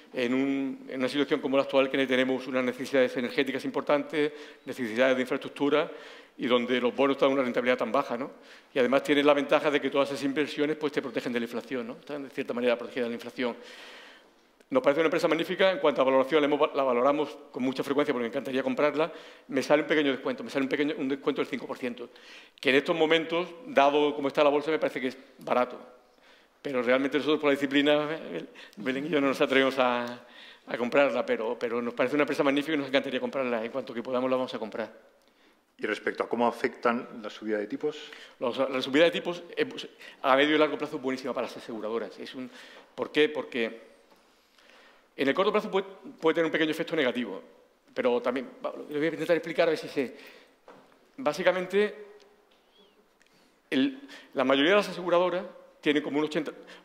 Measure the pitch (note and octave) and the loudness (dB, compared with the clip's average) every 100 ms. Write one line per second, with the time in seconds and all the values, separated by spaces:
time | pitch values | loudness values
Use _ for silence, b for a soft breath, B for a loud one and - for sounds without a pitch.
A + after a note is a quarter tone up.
0 | B - A#2+ C3 C#3 C#3 C3+ B2+ - C3 | B -4 0 2 0 0 -4 -6 -10 -4
1 | B2+ C#3+ C#3 D3 C#3+ C3+ C3+ C3+ C3+ C#3 | -2 0 0 0 2 2 4 2 4 2
2 | C3 B2+ C3 C3 C#3+ B2+ B2 A#2+ B2+ C#3 | 2 4 2 0 -2 -2 -2 -4 0 2
3 | B2+ C3+ A#2+ D3 C3+ B2 C#3 C#3 B2+ D3 | 2 2 -2 0 0 -2 -4 -4 2 0
4 | C#3 D#3 D3 D3 B B - B2+ A#2 A2+ | 0 -2 -2 -4 B B -12 -6 -4 2
5 | C3 B2+ B2 C#3 C3 - C#3+ D3 E3+ B | 4 4 0 -4 -6 -2 2 2 0 B
6 | B B B - C#3+ B2 A#2 B2+ A#2+ G#2+ | B B B -6 2 2 2 0 2 2
7 | C#3 C3+ C#3 C3+ B2+ B2 B2 B2+ A#2+ C3+ | 2 4 2 4 0 0 0 0 0 0
8 | C#3+ A#2+ C#3+ - B B B C#3 A#2+ C3+ | -2 -6 -8 -12 B B B 0 2 2
9 | C3+ C#3+ D3 C#3+ C3 D3+ D3+ C#3+ C3+ C#3 | 2 4 6 4 4 2 2 0 0 0
10 | C#3 C3+ C#3 C3+ C3+ D3 D3 D3+ D3+ C#3+ | 0 -2 -2 -2 -2 -2 -2 -2 -4 -4
11 | A#2+ A2+ C3+ A#2+ A#2 A#2 - C3 A2+ B2+ | -4 -4 -4 -4 -4 -6 -6 -8 -8 -12
12 | - D3 C3+ - C3+ A#2+ B2 D3 A2+ C#3 | -12 -12 -8 -8 -6 0 0 0 -2 -4
13 | A#2+ A#2 A#2+ - B2 A2 B B B B | -4 -6 -10 -4 -4 -4 B B B B
14 | B B B _ _ _ _ C3 D#3+ D3 | B B B _ _ _ _ 2 4 4
15 | D#3+ D#3+ E3 D#3 E3+ F3+ F#3+ F3+ D#3 C3+ | 2 2 2 0 0 2 2 4 2 4
16 | C3 C3 C3 D#3 C#3+ C#3+ D#3 C#3 C3+ A#2+ | 4 4 4 2 4 2 2 2 2 4
17 | C3+ D3 C#3+ - - C3+ B2+ B2+ - C#3 | 4 2 -2 -6 -12 -4 -2 -2 -2 0
18 | D3 B2 A#2 C3+ B2+ C3 C3 B2+ D3 C#3+ | 0 0 -2 -4 -4 -2 -2 0 2 2
19 | E3 B B B - C3+ B2+ D3+ D3+ D#3+ | -2 B B B -6 -2 4 4 4 2
20 | C#3+ B2+ C#3+ B2 A#2+ C#3 C3+ C#3+ D3 D#3+ | 2 0 -4 -6 -4 -2 0 0 0 -2
21 | C3+ C#3 D3+ C#3 C3+ C3 - A#2+ B2 A#2 | -4 -2 -2 -2 -4 -6 -8 -8 -8 -8
22 | A#2+ B B B B - C#3+ C3+ C#3 E3 | -14 B B B B -4 2 4 4 2
23 | D#3 E3 D#3+ E3 F3+ - - C3+ C#3 D3 | 4 4 2 -4 -4 -10 -2 4 6 6
24 | D3 D3 C3+ D3+ D3 D3 D3 D#3 D3 C#3 | 2 0 -2 2 4 4 0 -2 -2 -2
25 | B2+ - - - - A#2+ B2 - - - | -6 -6 -14 -12 -2 0 0 -4 -16 -20
26 | _ _ b b b _ C#3+ B2+ A#2+ C3 | _ _ b b b _ -6 -2 2 2
27 | C#3 C#3+ C3 D3+ D3 C#3 C#3 C#3 C#3+ D3 | 2 0 2 2 2 2 2 4 4 4
28 | D3 D#3+ - E3 - B B - - C3 | 0 -6 -8 -10 -12 B B -8 -6 -4
29 | D3 D3+ C#3 B2 C#3+ C3+ C3+ C3 B2 A#2+ | -2 0 2 2 2 4 2 2 2 0
30 | A#2+ B2 B B B B - A#2 A#2+ C#3 | -4 -10 B B B B -10 -6 0 2
31 | C#3 B2 A#2 A#2 A2+ A#2+ A#2+ A#2 A#2+ A#2+ | 2 2 -2 -2 -2 -4 -4 -4 -4 -2
32 | B2+ D3 D3 D3 D3 C#3 C#3+ D#3 C3+ C3+ | 0 2 0 2 2 2 0 -4 0 -2
33 | C3+ B2+ B2 C#3 B2+ A#2 A2+ C3 B2+ A#2+ | 0 -4 -4 -4 -2 -2 -4 -6 -8 -8
34 | A#2+ B2+ B2+ B2+ B2+ A#2+ G#2+ A2+ G#2+ - | -4 -2 0 0 -2 -6 -8 -6 -8 -12
35 | _ _ b b b b _ - G#2+ G2+ | _ _ b b b b _ -8 -4 -2
36 | A2+ - F#2+ A#2 A#2+ - B2+ - A#2+ A#2 | -2 -4 -2 0 0 0 -4 0 0 0
37 | - B2+ G#2 - G#2+ G#2+ G#2 C#3 D3+ D3 | -4 -12 -12 -10 -4 -4 -4 -4 -6 -6
38 | - B B - B2+ A2+ C3 C3 C3+ C#3 | -12 B B -6 -4 -2 -2 -2 0 4
39 | E3+ F3+ F3+ F3 - - D3+ D3 - - | 4 4 -4 -8 -8 -4 -4 -6 -14 -16
40 | B B C3+ C3 D3 D3+ D3+ C#3 D3 D3+ | B B 4 4 6 4 4 0 -6 -6
41 | C3 C3 B2+ B2 A2+ - - A2+ G#2+ A2+ | -4 -4 -4 -6 -6 -8 -12 -8 -6 -6
42 | G#2 - A#2+ C3+ B2+ B B B B - | -6 -10 -14 -12 -14 B B B B -10
43 | B2 D3+ D3+ C#3+ - B2+ A2+ - - - | -2 2 2 0 -6 -4 -4 -6 -18 -20
44 | _ _ _ _ _ b b b b b | _ _ _ _ _ b b b b b
45 | b - C#3 C3+ G3 G#3+ G3+ F#3+ G3 - | b -2 0 2 2 2 0 -2 -4 -10
46 | - - D#3+ D#3 D#3+ D3+ D#3+ D3+ E3 D#3+ | -18 -2 2 2 2 0 0 -2 -2 0
47 | B2+ A#2+ A2 F#2 - - _ _ _ - | 0 0 -4 -8 -14 -20 _ _ _ -2
48 | B2 A#2+ A#2+ C3 B2 - C#3 C3 - D3 | 0 2 0 -4 -6 -10 -10 -8 -8 -2
49 | D#3+ D3+ D#3+ D#3+ E3+ F3+ E3 D#3 C#3+ D3+ | -2 -2 0 0 0 0 2 0 -2 -4
50 | A#2+ B B B B _ - - - _ | -4 B B B B _ -20 -20 -20 _
51 | _ - C3+ E3+ F3 F3+ F3 G3 G#3 - | _ -6 -4 0 0 0 0 0 0 -4
52 | - - - _ _ _ _ _ _ _ | -18 -20 -20 _ _ _ _ _ _ _
53 | _ _ _ _ _ _ _ C#3 C#3 C3 | _ _ _ _ _ _ _ 0 0 -2
54 | - B B C#3 C3 C#3 D3+ G#3 F#3+ F3 | -14 B B -2 2 4 4 4 2 -4
55 | F3 E3+ F3+ F3 G3+ - - _ D#3 D3 | 0 2 2 0 -6 -14 -20 _ 0 2
56 | D3 C#3 D3+ E3 C3+ - B B | 0 -2 0 -2 -4 -8 B B